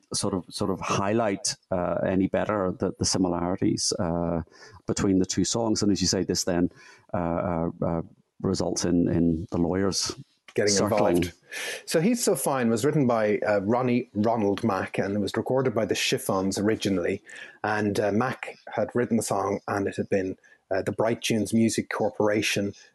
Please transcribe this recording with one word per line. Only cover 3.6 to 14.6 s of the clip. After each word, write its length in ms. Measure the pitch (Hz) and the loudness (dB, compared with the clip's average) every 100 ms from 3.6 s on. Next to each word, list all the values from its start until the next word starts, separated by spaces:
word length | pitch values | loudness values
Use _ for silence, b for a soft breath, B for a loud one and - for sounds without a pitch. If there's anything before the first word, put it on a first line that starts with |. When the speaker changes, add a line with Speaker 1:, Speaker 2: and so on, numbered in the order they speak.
| 104 - - - | 0 0 -2 -2
Speaker 1:
uh, 440 | 87 85 85 85 78 B B B - | -2 0 0 -2 -4 B B B -6
between 320 | - 104 92 | 0 2 4
the 60 | 90 | 2
two 180 | - | 0
songs. 380 | 90 117 113 107 | 0 0 0 0
And 80 | 104 | 2
as 80 | 92 | 2
you 60 | 90 | 2
say, 140 | 98 | 0
this 200 | 90 90 | 0 -2
then, 260 | - 87 87 B B B B | 0 2 0 B B B B
uh, 20 | - | -4
uh, 540 | 85 85 90 85 85 - 92 | -2 -2 -2 -2 -2 -2 -2
uh, 160 | 82 - _ _ - | -2 -6 _ _ -6
results 440 | - 92 87 - | -2 0 -2 -2
in, 240 | 180 90 - | 2 2 2
in 380 | 85 85 82 - | 2 2 0 -2
the 60 | 90 | -2
lawyers 560 | 82 92 98 82 - - - _ _ | 0 0 0 -2 -4 -8 -14 _ _
Speaker 2:
Getting 200 | - 104 | -2 0
Speaker 1:
circling. 420 | 101 104 104 104 87 | 2 2 2 2 2
Speaker 2:
involved. 180 | 87 - B B B B B | 0 -6 B B B B B
So 140 | 170 | 2
He's 220 | 185 240 | 2 2
So 120 | - | 0
Fine 340 | 196 170 135 117 | 0 0 0 2
was 160 | 113 | 2
written 220 | 135 151 127 | 2 2 2
by, 320 | 113 107 107 | 2 2 2
uh, 220 | - 104 | 2 2
Ronnie 480 | 98 120 127 120 123 | 2 2 2 0 0
Ronald 500 | 104 110 113 101 95 | 0 2 2 0 0